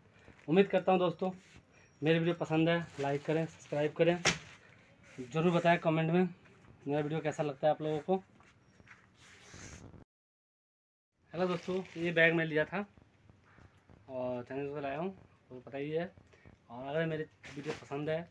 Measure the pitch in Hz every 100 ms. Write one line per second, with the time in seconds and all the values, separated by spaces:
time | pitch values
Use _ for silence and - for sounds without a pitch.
0 | _ - - - - 180 196 185 180 185
1 | 180 160 185 185 - - - - _ _
2 | 147 165 165 170 156 160 165 170 165 -
3 | 139 143 - 156 160 - - 147 151 151
4 | 170 175 - - - - - - - _
5 | - - 123 156 175 170 170 170 165 160
6 | 160 175 185 - - - - - 139 147
7 | 147 160 147 143 151 135 151 147 156 156
8 | 165 190 - - - _ _ - - -
9 | _ _ - - - - - - - -
10 | - _ _ _ _ _ _ _ _ _
11 | _ _ _ 160 180 175 - 185 180 165
12 | 175 165 165 165 160 151 151 180 202 -
13 | - _ - _ _ - - _ - -
14 | - 127 127 123 120 135 143 143 139 147
15 | 190 190 - _ - 127 123 139 147 160
16 | 175 - - - - - - 120 135 156
17 | 160 156 156 _ - 143 151 - - 143
18 | 151 160 175